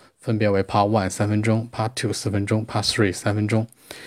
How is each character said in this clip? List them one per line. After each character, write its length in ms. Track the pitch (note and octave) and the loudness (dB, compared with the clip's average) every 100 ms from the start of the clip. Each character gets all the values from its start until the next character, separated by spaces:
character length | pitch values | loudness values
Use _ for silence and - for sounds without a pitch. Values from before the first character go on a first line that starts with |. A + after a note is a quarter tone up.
| - _ | -20 _
分 180 | - G#2+ | -4 0
别 100 | G#2+ | 2
为 140 | G2 | 2
Part 260 | F#2 G#2+ G#2 | 2 2 2
One 220 | G#2+ F#2+ | 2 0
三 180 | - G#2 | 0 0
分 140 | G#2+ | 2
钟， 260 | A2 A2 A#2 | 2 0 -2
Part 180 | - A2 - | -4 -4 -4
Two 160 | G#2+ | -4
四 180 | G2 A2 | -4 -2
分 160 | G2 G2 | -2 0
钟， 180 | A2 | -2
Part 240 | A2 A2 G2 | 0 -2 -2
Three 240 | - G2+ | 2 0
三 220 | F2 G#2+ | 0 -2
分 140 | G#2+ G#2 | 0 2
钟。 180 | A2 A2 _ - - | 0 -2 _ -20 -20